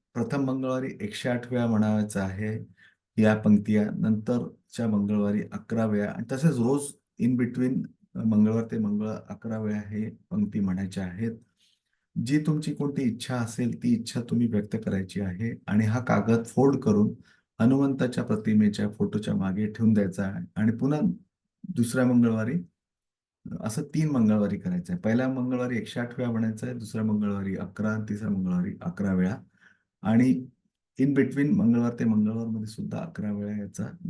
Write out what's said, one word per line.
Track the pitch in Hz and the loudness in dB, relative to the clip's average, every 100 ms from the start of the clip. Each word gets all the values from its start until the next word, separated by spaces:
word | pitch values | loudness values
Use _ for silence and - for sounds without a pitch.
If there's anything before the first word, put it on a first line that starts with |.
| _ | _
प्रथम | 123 113 139 135 | -6 -4 -2 -2
मंगळवारी | 131 131 131 131 - | -2 -2 -2 -4 -8
एकशे | 104 - 131 | -8 -6 -4
आठ | 123 - | -4 -2
वेळा | 123 117 | -2 2
म्हणायचं | 110 107 107 104 101 | 2 2 2 0 -2
आहे | 95 95 107 110 - _ - _ _ - | -4 -4 -6 -6 -10 _ -20 _ _ 2
या | 107 107 | 4 4
पंक्ती, | 107 104 107 107 | 6 4 6 2
नंतरच्या | 104 - 110 107 107 123 - - _ - 117 | 2 0 0 0 0 -2 -2 -12 _ -4 0
मंगळवारी | 104 101 104 101 104 - | 0 2 0 2 0 -4
अकरा | 98 - 113 110 | -10 -6 -2 0
वेळा, | 104 104 | 0 -2
आणि | - 113 | -4 -6
तसेच | 131 160 | 2 2
रोज | 123 117 143 143 - _ - | 4 2 0 -2 -12 _ -2
in | 120 | 0
between | 123 123 123 127 135 - - _ - 113 | 2 0 0 0 0 -4 -12 _ -4 2
मंगळवार | 107 107 113 113 | 4 4 2 -2
ते | 117 | -2
मंगळवार | 104 104 107 107 - | -2 -2 -2 -6 -10
अकरा | 101 113 110 | -12 -8 -6
वेळा | 107 104 | -4 -4
हे | 101 104 110 - _ | -6 -6 -8 -10 _
पंक्ती | 101 101 110 | -4 -2 0
म्हणायच्या | 95 92 98 95 | -2 -2 -4 -6
आहेत. | 92 90 113 226 _ _ _ _ _ _ _ - 117 | -8 -6 -6 -8 _ _ _ _ _ _ _ -6 0
जी | 147 | 2
तुमची | 151 151 151 | 2 0 -2
कोणती | 143 143 143 | -4 -4 0
इच्छा | 127 104 - 123 | -2 -2 -4 -4
असेल, | 113 - 120 117 | -4 -4 -4 -2
ती | 120 113 | 0 0
इच्छा | - 123 | 0 -8
तुम्ही | 117 117 120 | -2 0 0
व्यक्त | 104 101 110 104 | 0 -2 -4 -2
करायची | 98 92 98 | -4 -4 -6
आहे | 95 90 113 - - | -6 -4 -6 -6 0
आणि | 104 110 | 2 2
हा | 110 | 0
कागद | - 107 107 113 - | 2 0 4 0 2
फोल्ड | - 139 131 | 2 4 4
करून | 110 101 107 - - _ _ - | 4 4 4 0 -14 _ _ 2
हनुमंताच्या | 117 135 139 127 127 - | 4 4 2 2 -2 -2
प्रतिमेच्या | 120 107 113 107 104 104 104 | -2 -2 4 4 4 2 -4
फोटोच्या | - 101 107 110 104 | -2 -2 -2 -2 -2
मागे | 95 95 104 | -2 -2 -4
ठेवून | - 110 | 2 4
द्यायचा | 104 98 95 | 4 2 -2
आहे | 95 90 87 - | -4 -6 -8 0
आणि | 107 | 0
पुन्हा | 117 135 151 - - _ _ _ _ - 143 | 2 0 2 0 -2 _ _ _ _ -8 -2
दुसऱ्या | 110 131 123 | 0 2 4
मंगळवारी | 120 117 110 110 170 175 _ _ _ _ _ _ _ - - | 4 4 2 -2 -4 -6 _ _ _ _ _ _ _ -14 -8
असं | 113 - | -6 -6
तीन | - 156 156 | -4 -2 0
मंगळवारी | 135 107 107 101 98 | 4 4 4 2 0
करायचं | 90 90 90 | -2 -4 -4
आहे. | 90 | -4
पहिल्या | 107 120 131 | 0 2 0
मंगळवारी | 131 127 127 123 117 | -2 -2 -2 -2 -4
एकशे | 104 123 | -4 -6
आठ | 117 - | -6 -4
वेळा | 123 | -4
म्हणायचं | 113 113 107 123 | 0 -2 -2 -6
आहे, | 123 | -8
दुसऱ्या | 107 113 110 | -8 -2 0
मंगळवारी | 107 104 101 98 92 | 0 0 -2 -4 -6
अकरा, | 90 - 107 110 107 | -6 -4 -2 -2 -4
तिसऱ्या | 104 107 | -4 -2
मंगळवारी | 98 92 90 92 - | -2 0 0 -2 -4
अकरा | 87 - 101 | -8 -4 0
वेळा | 92 92 120 - _ _ _ _ _ | 2 0 -2 -10 _ _ _ _ _
आणि | - 113 127 - - _ _ _ _ - | 2 4 6 2 -2 _ _ _ _ 0
in | 139 | 2
between | 139 120 139 147 98 | 4 2 2 2 4
मंगळवार | 113 117 120 - | 6 4 2 0
ते | 117 | 2
मंगळवारमध्ये | 107 107 113 113 110 110 | 4 2 0 -4 -4 -6
सुद्धा | - 104 110 | -8 -8 -6
अकरा | - - 104 | -8 -6 -6
वेळा | 104 104 104 | -4 -6 -6
याचा | 101 - - - | -8 -8 -10 -8